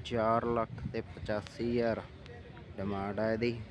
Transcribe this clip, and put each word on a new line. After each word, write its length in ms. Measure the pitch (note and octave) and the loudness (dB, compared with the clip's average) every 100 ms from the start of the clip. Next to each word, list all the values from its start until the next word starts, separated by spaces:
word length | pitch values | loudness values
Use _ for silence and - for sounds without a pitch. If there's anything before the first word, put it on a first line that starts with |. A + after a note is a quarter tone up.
ਚਾਰ 420 | - A#2 A2 A#2 A#2 | 0 4 6 6 4
ਲੱਖ 240 | A#2 A2 - - | 2 0 -4 -4
ਤੇ 80 | A2+ A2+ | -4 -6
ਪਚਾਸੀ 560 | - - G#2+ - - A#2 | -8 -2 -2 -2 -2 2
ਹਜ਼ਾਰ 320 | A#2+ A#2 G#2 - - - - - - - - | 4 4 2 -4 -14 -14 -14 -14 -16 -12 -4
ਡਿਮਾਂਡ 440 | G3 G3 C#3+ - | -2 -2 -2 0
ਹੈ 120 | A2 | 2
ਇਹਦੀ। 240 | A2 A#2+ A#2 A2 | 2 2 0 -8